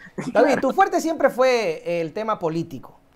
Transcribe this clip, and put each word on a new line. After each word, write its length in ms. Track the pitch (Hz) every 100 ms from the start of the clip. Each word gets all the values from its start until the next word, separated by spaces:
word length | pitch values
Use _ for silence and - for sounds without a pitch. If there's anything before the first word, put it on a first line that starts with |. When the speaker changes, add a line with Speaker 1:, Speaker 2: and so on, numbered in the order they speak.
| - -
Speaker 1:
David, 160 | 165
Speaker 2:
Claro. 280 | 214 285 240
Speaker 1:
tu 100 | 269
fuerte 280 | 349 392 349
siempre 280 | 320 320 285
fue 680 | 220 262 240 196 156 170 170
el 120 | 165
tema 260 | 202 220 202
político. 600 | 165 165 165 127 - - _